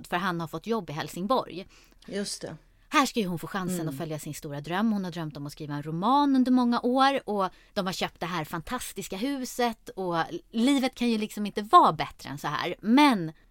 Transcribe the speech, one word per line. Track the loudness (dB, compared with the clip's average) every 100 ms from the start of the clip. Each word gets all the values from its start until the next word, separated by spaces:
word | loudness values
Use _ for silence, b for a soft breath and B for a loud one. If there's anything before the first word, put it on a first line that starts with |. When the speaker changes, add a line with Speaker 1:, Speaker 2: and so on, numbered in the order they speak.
| -2
Speaker 1:
för | -4
han | -2 -4
har | -6
fått | -6 -4
jobb | -4 -4
i |
Helsingborg. | -8 -6 -4 0 0 -2 -8 -16 b b b -8
Speaker 2:
Just | -6 -6 -8
det. | -10 -12 _ _ -2
Speaker 1:
Här | 0 2
ska | 0
ju | -2
hon | -4
få | -6
chansen | -4 -4 -2
Speaker 2:
Mm. | -4
Speaker 1:
att | -6
följa | -6 -8
sin | -8
stora | -10 -10 -8
dröm. | -4 0 2
Hon | 0
har | -4
drömt | -6 -8 -8
om | -10
att |
skriva | -10 -8
en | -6
roman | -4 -2 2 4 4 4
under | 6
många | 4 4 2
år | 2 4 4 2 0
och | -2 -2 b b
de | -4 -2
har |
köpt | -2 -4 -4
det | -6
här | -4
fantastiska | -4 -6 -6 -8 -6 -10 -8 -4
huset | -2 -2 -4 0 -2 -2 -10
och | -6 -2 0 -2 -6 -6
livet | 2 4 4 2
kan | 0 0
ju | 0
liksom | -2 -4 -6
inte | -4
vara | 6 8 8
bättre | 4 -4 -8 -12
än | -6
så | -4
här. | -2 -4 -2
Men | 4 6 6 4 -2 b b